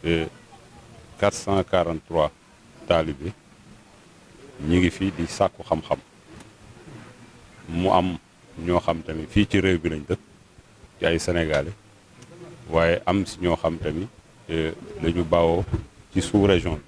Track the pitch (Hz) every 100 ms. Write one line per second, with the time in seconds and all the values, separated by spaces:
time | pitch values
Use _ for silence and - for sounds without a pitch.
0 | 82 85 80 - - - - - - -
1 | - - 101 - - 98 92 92 85 80
2 | - 82 76 - _ - - - - 85
3 | 80 71 76 - - - - - - -
4 | - - - - - - 73 90 87 -
5 | 95 82 82 - 98 - - 80 - -
6 | - - - - - - - - - -
7 | - - - - - - - 85 92 90
8 | 90 85 _ _ - - 85 87 - 82
9 | 80 80 78 - 104 104 95 90 80 78
10 | 73 92 - - - - - - - -
11 | 82 82 - 85 80 73 73 101 - -
12 | - - - - - - - 80 82 85
13 | - 98 92 - 87 82 82 82 78 76
14 | 110 - - - - 82 80 - - -
15 | 80 85 82 85 82 85 - - - -
16 | - - - 107 98 92 85 78